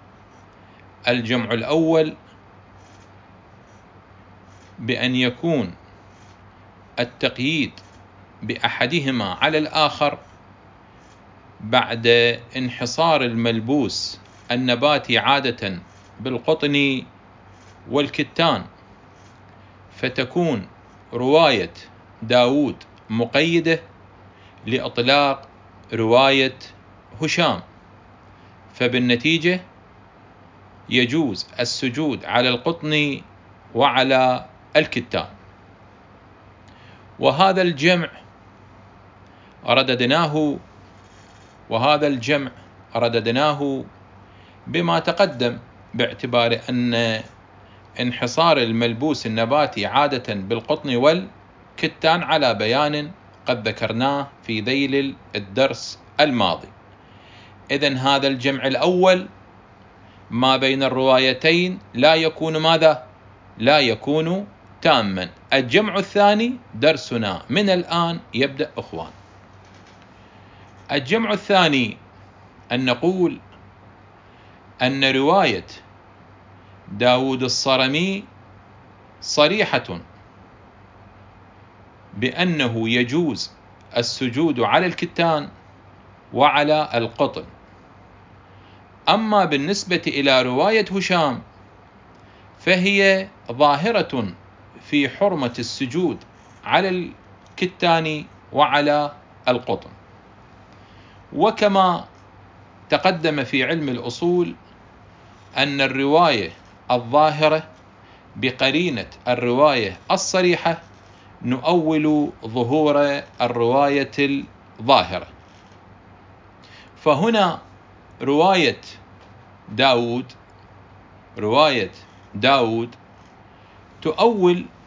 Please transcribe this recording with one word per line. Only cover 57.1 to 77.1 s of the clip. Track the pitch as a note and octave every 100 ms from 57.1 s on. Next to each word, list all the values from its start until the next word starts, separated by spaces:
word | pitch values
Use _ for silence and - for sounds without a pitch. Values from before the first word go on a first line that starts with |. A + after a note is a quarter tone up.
| - - - - - -
إذن | C#3 C#3+ C3
هذا | C3+ C#3 C#3
الجمع | C3 C3+ C3+ C3
الأول | B2+ D#3+ F3+ F#3 F#3 F#3 - - - - - - - - - -
ما | A2+ B2+ C3
بين | C3+ C3+
الروايتين | C3 B2+ C3 C3 C3 B2+ D#3+ E3+ F#3 F#3 -
لا | A#2+ C#3+ E3
يكون | D#3+ - D#3+ D#3
ماذا؟ | D#3+ E3 D#3 D3 - - - - - -
لا | A#2 D3+
يكون | C3 A2 - D#3 D#3+ F#3+ G#3 - - -
تاما. | E3 C3+ G#2 F#2 F#2 - -
الجمع | C3+ B2 G3 G#3+ F#3
الثاني | G3 G3+ G3+ G#3+ A#3+ B3+ - A2
درسنا | - - - - G#2 F2 -
من | D#3+ G3+
الآن | F3+ F3 E3+ E3+ E3+ -
يبدأ، | A2+ C#3 C3+ C#3 -
أخوان. | - E2 D#2 - - - - - - - - - - - - - - - - - -
الجمع | C#3 B2+ A3 A3+
الثاني | G#3 - G3 E3 C#3 - - - - - - - - -
أن | A#2+ B2+
نقول | A#2+ E3+ F#3 E3+ B2+ - - - - - - - - - - - - - -
أن | B2+ C3+ C3+
رواية | C3 C#3 F#3+ D#3 F#2+ - - - - - - - - - - - - -
داود | G2+ A#2+